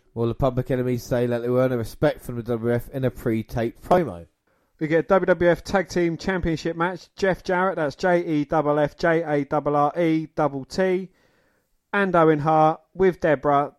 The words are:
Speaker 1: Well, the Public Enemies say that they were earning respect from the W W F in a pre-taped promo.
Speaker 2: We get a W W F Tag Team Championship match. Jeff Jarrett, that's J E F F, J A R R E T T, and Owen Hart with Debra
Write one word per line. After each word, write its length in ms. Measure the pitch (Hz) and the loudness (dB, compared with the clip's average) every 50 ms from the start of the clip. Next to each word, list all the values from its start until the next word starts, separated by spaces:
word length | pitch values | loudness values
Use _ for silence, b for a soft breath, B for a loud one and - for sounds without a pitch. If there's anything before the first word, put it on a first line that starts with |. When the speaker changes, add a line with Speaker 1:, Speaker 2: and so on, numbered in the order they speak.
| _ _ - | _ _ -6
Speaker 1:
Well, 140 | 117 117 | -4 -4
the 60 | 117 113 | -2 -2
Public 380 | - 143 131 123 123 127 - | 0 -2 0 0 -2 -2 -2
Enemies 320 | 135 127 123 127 127 117 - | -2 -2 -2 -2 -4 -4 -4
say 240 | - 135 120 123 | -4 -2 -2 0
that 140 | 120 120 120 | 0 -2 -2
they 80 | 117 120 | -2 0
were 100 | 123 127 | 2 2
earning 180 | 131 131 127 | 2 2 0
respect 460 | 117 110 110 - - 160 147 131 - - | -2 -4 -6 -4 -2 0 0 0 -2 -8
from 140 | - 123 | -12 -10
the 60 | 120 113 | -8 -6
W 140 | 117 120 | -6 -4
W 180 | 113 110 120 120 | -2 0 0 -2
F 140 | 120 - - | -2 -4 -6
in 160 | - 135 131 | -6 -4 -4
a 60 | 123 | -4
pre-taped 720 | - - - 123 113 113 107 - - 120 117 117 - - - | -4 -4 -4 -2 -2 -2 -4 -4 -4 -4 -4 -4 -6 -6 -2
promo. 420 | - 180 185 170 123 90 87 82 - _ _ _ _ _ _ _ _ _ - | 0 2 2 0 -2 -8 -12 -16 -20 _ _ _ _ _ _ _ _ _ -8
Speaker 2:
We 80 | 160 | -4
get 180 | 147 160 165 - | 0 0 0 2
a 20 | |
W 200 | - 196 190 180 | 2 2 2 4
W 240 | 185 175 165 175 175 | 2 2 4 4 2
F 120 | 165 - - | 2 2 0
Tag 240 | - - 196 175 | -2 -2 -2 -2
Team 300 | - - 185 175 170 165 | -2 -2 -2 -2 -2 -2
Championship 580 | 151 - 196 190 180 165 165 165 147 - 170 165 | -4 -4 -4 -4 -2 -2 -2 -4 -4 -4 -6 -4
match. 380 | 165 165 180 185 165 - - _ | -2 -4 -4 -4 -8 -14 -18 _
Jeff 280 | - 196 190 170 - - | -2 0 0 0 -2 -2
Jarrett, 320 | - 185 180 185 190 170 | -2 0 0 0 0 0
that's 200 | 170 156 143 - | -2 -4 -4 -4
J 300 | - - 185 175 175 175 | -2 0 2 2 2 2
E 220 | 170 156 147 143 - | 0 0 -2 0 0
F 160 | 165 156 143 | 0 0 2
F, 320 | 147 147 151 151 147 - | 2 2 2 0 -2 -2
J 260 | - - 170 165 165 165 | -2 0 0 2 0 0
A 220 | 151 151 143 139 - | 0 -2 -2 -2 -2
R 240 | 156 147 139 147 147 | -2 -2 0 0 2
R 240 | 147 143 147 - 170 | 2 2 0 0 0
E 280 | 175 160 160 160 156 | 0 0 0 0 -2
T 380 | 147 _ - 156 143 139 135 - - | -4 _ -2 -2 -2 -2 -6 -10 -8
T, 400 | - - 190 185 185 190 190 180 _ _ _ _ _ _ _ _ _ _ _ _ _ _ _ _ | -4 -2 0 0 0 -2 -4 -8 _ _ _ _ _ _ _ _ _ _ _ _ _ _ _ _
and 220 | - 202 196 190 175 | -2 0 0 2 4
Owen 260 | 170 160 160 156 147 | 4 6 6 4 4
Hart 420 | 143 160 156 156 156 156 160 - _ _ - | 2 2 4 4 4 4 2 0 _ _ -2
with 280 | 170 190 185 170 - | 0 2 2 2 2
Debra 520 | - 165 147 131 127 147 143 139 147 131 - | 2 0 2 2 2 2 2 2 0 -2 -4